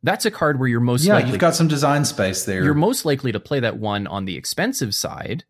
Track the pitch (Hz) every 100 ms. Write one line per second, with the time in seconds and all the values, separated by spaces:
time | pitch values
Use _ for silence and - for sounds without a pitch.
0 | - 208 220 - 151 135 127 117 120 123
1 | 175 196 123 - 170 - 160 143 143 147
2 | 147 - 95 95 - 95 143 147 190 262
3 | 160 135 123 104 - 143 117 107 104 101
4 | 98 98 95 80 - - 220 269 113 -
5 | - - - 143